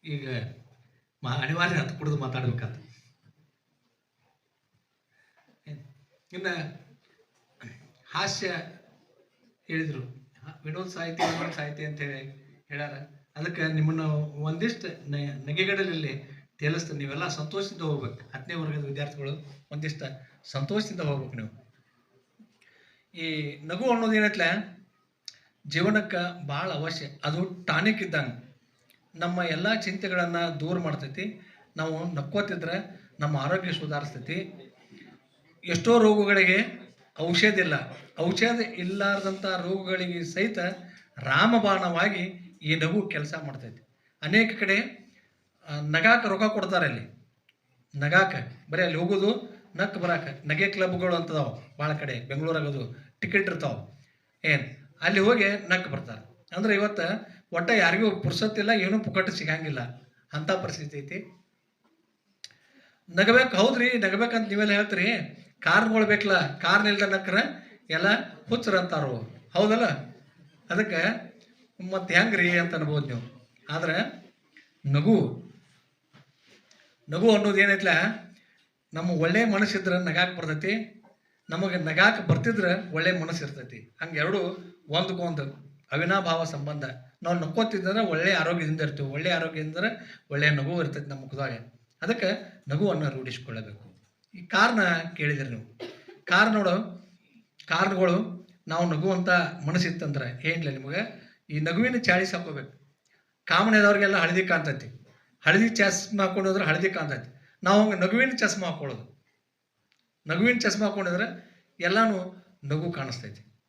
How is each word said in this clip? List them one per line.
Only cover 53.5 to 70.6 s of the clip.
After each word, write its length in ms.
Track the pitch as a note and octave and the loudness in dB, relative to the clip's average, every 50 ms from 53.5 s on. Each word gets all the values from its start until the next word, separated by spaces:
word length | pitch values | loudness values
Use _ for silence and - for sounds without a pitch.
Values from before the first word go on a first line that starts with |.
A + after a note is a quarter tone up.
| F3 - D#3 C3 A2 G2+ - - - - - _ _ _ _ _ _ _ - | -4 -4 -4 -4 -4 -6 -10 -14 -20 -20 -20 _ _ _ _ _ _ _ 0
ಏನ್ 320 | D#3+ D3 C3 A#2+ - - - - - _ _ | 2 2 2 0 -6 -12 -18 -20 -20 _ _
ಅಲ್ಲಿ 200 | D#3+ F3 G3+ G3 | -2 2 4 4
ಹೋಗಿ 240 | G3 G#3+ B3 A#3 G3+ G3 G3+ G3+ - E3+ | 6 6 6 4 4 2 2 -2 0 0
ನಕ್ 200 | F#3 F#3 F3+ - | 0 0 0 -4
ಬರ್ತಾರೆ. 460 | C3+ F#2+ - - A2 G#2 - - - _ _ _ - | -8 -8 -8 -10 -14 -16 -16 -20 -20 _ _ _ -6
ಅಂದ್ರೆ 180 | F#3 G#3+ G#3+ G#3 | -2 2 2 2
ಇವತ್ತು 600 | G3 G3+ G#3 G#3 - E3 F3 G#3 A3 - - - - _ _ | 4 2 0 0 -2 -2 -2 -2 -4 -6 -12 -20 -20 _ _
ಒಟ್ಟ 180 | - E3 F3 F3+ | -4 -2 2 4
ಯಾರಿಗೂ 500 | A#3 G#3+ F3+ E3 F3+ G3+ A3+ G#3+ F#3+ - | 4 6 6 4 4 4 4 2 2 2
ಪುರ್ಸತ್ತಿಲ್ಲ, 500 | - C#3+ - - G#3+ G#3+ G#3+ G#3+ G3+ G#3+ | -2 -2 -2 0 -2 -2 0 0 2 2
ಏನೂ 300 | A3+ G#3+ F#3 F#3+ G#3 A3 | 4 4 4 2 0 0
ಪುಕ್ಕಟ್ಟು 320 | - - - F#3+ F#3 F#3 | 0 0 0 0 0 0
ಸಿಗಂಗಿಲ್ಲ, 480 | F3+ - - D#3 D#3 D#3+ D#3+ D3+ C#3 B2 A#2+ B2 - - - _ _ _ _ _ | -2 -4 -4 -2 -2 -2 -2 -6 -6 -6 -6 -10 -12 -18 -20 _ _ _ _ _
ಅಂಥ 180 | - D3+ D#3 - | -10 -6 -2 -2
ಪರಿಸ್ಥಿತಿ 480 | F#3+ F#3 - - D3 - D3+ D3+ D3 C#3+ | -2 -2 -2 -6 -8 -8 -10 -12 -12 -12
ಐತಿ. 460 | C3+ - E3+ G3+ - - - _ _ _ _ _ _ _ _ _ _ _ _ _ _ _ _ _ _ _ _ _ - - _ _ _ _ _ _ _ _ _ _ _ - | -12 -10 -12 -12 -12 -14 -20 _ _ _ _ _ _ _ _ _ _ _ _ _ _ _ _ _ _ _ _ _ -20 -20 _ _ _ _ _ _ _ _ _ _ _ -4
ನಗಬೇಕು, 460 | F3 F3+ G3+ G#3+ A#3 B3+ C4 - - | 2 4 6 8 8 8 6 6 4
ಹೌದ್ರಿ, 420 | F#3 G3+ C4 A#3+ A#3+ A#3+ B3+ B3 A#3 | 4 4 4 4 4 2 2 2 2
ನಗಬೇಕಂತ 500 | G3 F#3+ F#3+ G3+ A#3 A#3 A#3 A3+ G#3+ G3 | 2 2 2 2 0 2 2 -2 -2 0
ನೀವೆಲ್ಲ 240 | G3+ G#3 G#3+ G#3 | 0 0 2 4
ಹೇಳ್ತೀರಿ. 340 | G3+ G3+ G#3+ G#3 G#3 F3+ F3+ G#3+ A#3 F#3+ D3+ - - - - - _ _ | 4 2 2 0 0 0 0 0 0 -2 -4 -8 -12 -18 -20 -20 _ _
ಕಾರ್ನ್‌ಗಳು 440 | - D#3+ E3+ G3+ A3+ A3 A3 A3 G#3+ | 2 4 4 6 6 4 4 4 4
ಬೇಕಲ್ಲ, 520 | G#3 G#3 G#3 - G3+ F#3+ F3 D3+ C#3 - - | 4 4 2 4 4 4 4 2 0 -4 -2
ಕಾರ್ನ್ 280 | - E3+ F#3+ G#3 G#3 | 2 4 4 4 4
ಇಲ್ದ 160 | G#3 G3+ G3 | 4 2 2
ನಕ್ರ 360 | G3+ F#3+ F#3+ F#3+ F#3+ F#3+ F3+ G#3 C4+ D4 - - - - - - _ _ | 2 0 0 -2 -2 0 0 0 0 0 -4 -10 -16 -20 -20 -20 _ _
ಎಲ್ಲ 160 | D#3+ D#3+ F3 G3 G#3+ A#3 - - - - - - | -2 2 4 4 2 2 0 -8 -14 -18 -4 -4
ಹುಚ್ಚರು 300 | A3+ A#3+ - A3 F#3+ F#3 | -4 -2 0 2 2 2
ಅಂತಾರು, 380 | F3+ F3 E3+ D#3 C#3+ C3 A#2+ A2+ A2 - - - - - | 2 0 -2 -2 -2 -2 -4 -6 -8 -12 -14 -20 -20 -4
ಹೌದಲ್ಲ? 320 | - F3 G#3 G#3 A3 A#3 A#3+ F3+ C#3+ - - - - - - _ _ _ - - _ _ | 0 2 4 4 4 4 2 0 0 -4 -8 -14 -18 -20 -20 _ _ _ -20 -20 _ _